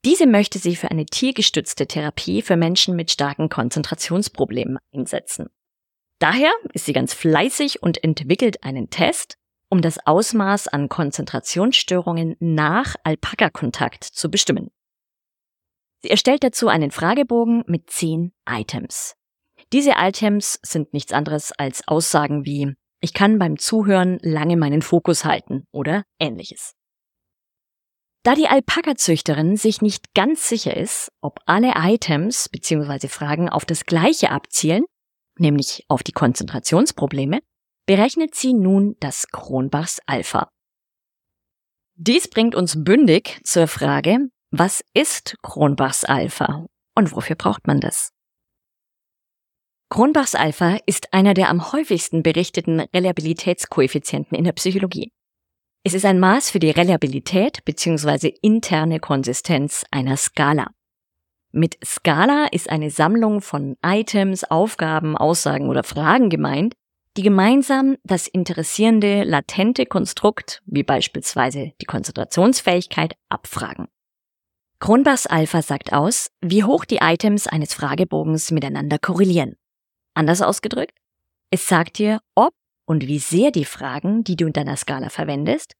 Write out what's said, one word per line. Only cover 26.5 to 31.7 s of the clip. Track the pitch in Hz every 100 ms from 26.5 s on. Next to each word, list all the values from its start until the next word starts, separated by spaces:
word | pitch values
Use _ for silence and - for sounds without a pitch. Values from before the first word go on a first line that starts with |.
| - - _ _ _ _ _ _ _ _ _ _ _ _ _ _ _ 240
Da |
die | 285 311
Alpaka-Züchterin | 277 - - 320 262 - 160 - 147 160 208
sich | 220 -
nicht | 214 - - -
ganz | 220 311 -
sicher | 233 - -
ist, | 196 - - _
ob | 147 - -
alle | 185 247